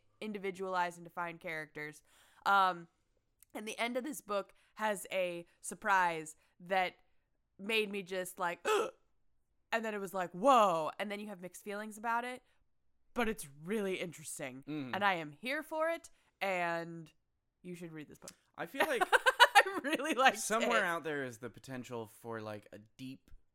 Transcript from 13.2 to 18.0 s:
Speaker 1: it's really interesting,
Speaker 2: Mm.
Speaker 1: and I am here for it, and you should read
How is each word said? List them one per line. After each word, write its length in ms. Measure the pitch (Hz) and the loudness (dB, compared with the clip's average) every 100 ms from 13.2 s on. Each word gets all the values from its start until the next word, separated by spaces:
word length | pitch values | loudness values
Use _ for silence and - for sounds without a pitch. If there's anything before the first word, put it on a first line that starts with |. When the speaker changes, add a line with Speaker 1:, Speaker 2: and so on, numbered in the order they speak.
| 220 | 0
Speaker 1:
it's 200 | - 147 139 | -2 -8 -12
really 300 | 160 220 196 | -4 -2 0
interesting, 680 | 175 170 151 156 - 139 127 135 | -2 -4 -8 -12 -8 -8 -10 -8
Speaker 2:
Mm. 220 | 151 127 | -6 -4
Speaker 1:
and 80 | 185 | 0
I 100 | 202 | 2
am 180 | 180 151 | 2 -2
here 300 | 143 254 294 | -8 -6 -4
for 260 | 302 311 320 | -4 -2 -2
it, 220 | 330 - _ _ - | -2 -8 _ _ -6
and 680 | 196 180 175 170 170 165 160 _ _ _ _ _ | -2 0 0 -2 -6 -10 -16 _ _ _ _ _
you 100 | 180 | -14
should 180 | 170 175 | -12 -12
read 160 | 156 | -12